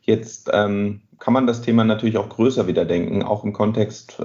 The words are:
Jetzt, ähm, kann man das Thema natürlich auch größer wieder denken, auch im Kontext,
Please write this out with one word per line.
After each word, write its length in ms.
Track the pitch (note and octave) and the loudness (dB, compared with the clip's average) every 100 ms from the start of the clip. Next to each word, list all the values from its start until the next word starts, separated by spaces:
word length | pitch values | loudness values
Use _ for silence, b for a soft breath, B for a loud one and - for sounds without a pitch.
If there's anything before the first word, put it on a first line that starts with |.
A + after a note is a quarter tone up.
Jetzt, 460 | - A2 - - - | -2 0 -2 -14 -2
ähm, 480 | G2+ G#2 G2+ G2+ G2+ _ - | 0 0 0 -2 -6 _ -8
kann 160 | - | 0
man 120 | B2 B2 | 2 2
das 140 | A#2 | 0
Thema 240 | - A2+ | 2 2
natürlich 320 | A2 A2 A2+ A2 | 4 2 0 0
auch 140 | G2+ | -2
größer 360 | - A#2 C3 F#2 | 0 0 2 0
wieder 200 | F2 E2+ | 0 0
denken, 360 | F2 - G2+ | 0 -2 -2
auch 220 | - G#2 | -2 -2
im 80 | G#2+ | -4
Kontext, 640 | G2 G#2+ A2+ G#2 - - - | -2 0 0 -2 -4 -16 -10